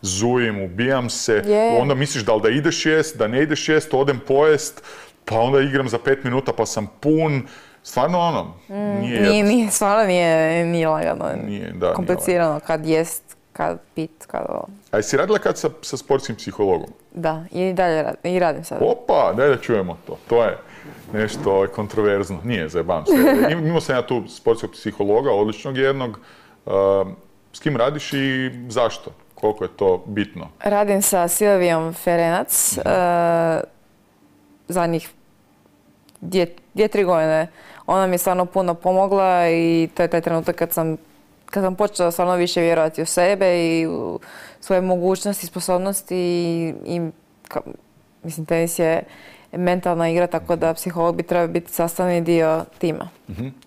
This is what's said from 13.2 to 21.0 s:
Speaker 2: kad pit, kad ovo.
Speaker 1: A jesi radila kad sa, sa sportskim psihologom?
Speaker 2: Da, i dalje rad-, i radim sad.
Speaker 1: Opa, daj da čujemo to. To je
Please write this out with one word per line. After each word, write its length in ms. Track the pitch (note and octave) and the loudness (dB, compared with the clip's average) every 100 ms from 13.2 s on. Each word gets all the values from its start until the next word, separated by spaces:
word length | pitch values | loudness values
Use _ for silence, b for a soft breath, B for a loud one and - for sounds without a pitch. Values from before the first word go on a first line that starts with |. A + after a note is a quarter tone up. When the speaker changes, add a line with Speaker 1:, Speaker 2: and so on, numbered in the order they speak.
| - - _ | -14 -20 _
Speaker 2:
kad 260 | - D#3+ E3+ - - | -6 -4 -4 -10 -8
pit, 160 | D#3 _ | -8 _
kad 240 | - - - | -10 -8 -6
ovo. 220 | - - G3+ _ | -8 -10 -16 _
Speaker 1:
A 60 | G#2+ | -4
jesi 200 | G#2 C3+ | 0 0
radila 220 | F#3 G#3+ | 2 0
kad 180 | G3 - | 0 -2
sa, 120 | D#3 - | -4 -6
sa 160 | - C3+ | -12 -12
sportskim 380 | - C3+ - A2+ | -2 -2 -2 -10
psihologom? 540 | - F#2+ G2+ F2 - - _ | -10 -2 0 0 -2 -16 _
Speaker 2:
Da, 300 | - E3 D#3 F3 | -6 -4 -4 -8
i 220 | F3 F#3 | -4 -2
dalje 300 | F#3 F3+ D#3+ | 0 0 2
rad-, 120 | D3 - E3+ | -2 -4 -2
i 140 | F3+ | 0
radim 240 | F3 D3 | 0 -2
sad. 140 | E3 - | -8 0
Speaker 1:
Opa, 520 | - A#3+ - E3 A#2 | 0 0 0 2 2
daj 160 | G2+ C#3+ | 4 2
da 80 | B2 | 2
čujemo 400 | - A2+ F2+ E2+ | 0 -2 -2 -8
to. 140 | - - - | -14 -16 0
To 180 | A#2 | 2
je 140 | A2 - - B D3 B | 2 -2 -12 B -20 B